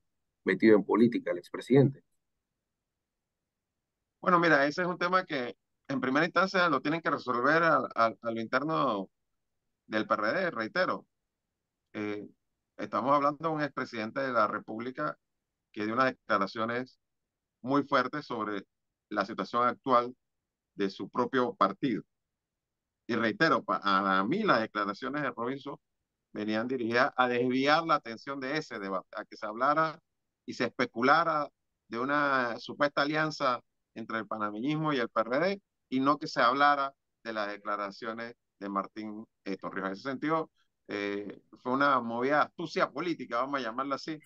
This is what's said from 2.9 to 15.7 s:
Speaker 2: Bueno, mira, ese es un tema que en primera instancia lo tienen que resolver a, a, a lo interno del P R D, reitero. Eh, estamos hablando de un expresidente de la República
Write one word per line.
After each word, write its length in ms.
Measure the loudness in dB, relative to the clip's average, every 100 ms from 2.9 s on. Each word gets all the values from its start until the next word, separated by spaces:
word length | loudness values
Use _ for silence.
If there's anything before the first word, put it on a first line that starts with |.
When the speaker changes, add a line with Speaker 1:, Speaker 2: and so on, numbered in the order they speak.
| _ _ _ _ _ _ _ _ _ _ _ _ _
Speaker 2:
Bueno, 200 | 2 4
mira, 260 | 6 6 4
ese 160 | 0
es 60 | -4
un 100 | -2
tema 280 | 0 0 0
que 300 | -4 -6 -10 _ _ -6
en 140 | -2
primera 240 | 0 2 2
instancia 420 | 2 2 2 2
lo 140 | 2
tienen 200 | 0 -2
que 100 | -2
resolver 500 | -2 -2 0 2 4
a, 160 | 4 2 0
a, 120 | 0 0 0
a 120 | -6
lo 100 | -6
interno 680 | -2 -2 -2 0 0 -2 -6 _ _ _ _ _ _ _ _
del 220 | -4 0
P 60 | 0
R 180 | 0
D, 180 | 0 -2
reitero. 540 | -4 -4 -2 -2 -2 -8 _ _ _ _ _ _ _ _
Eh, 340 | -8 -6 -8 -12 _ _ _ _ -14
estamos 360 | -4 -2 2 2
hablando 320 | 2 -2 -4
de 80 | -4
un 60 |
expresidente 580 | -4 -6 -8 -6 -6 -4
de 120 | -2
la 140 | 2 2
República 720 | 0 -8 -8 -8 -6 -8 -8 _ _ _ _ _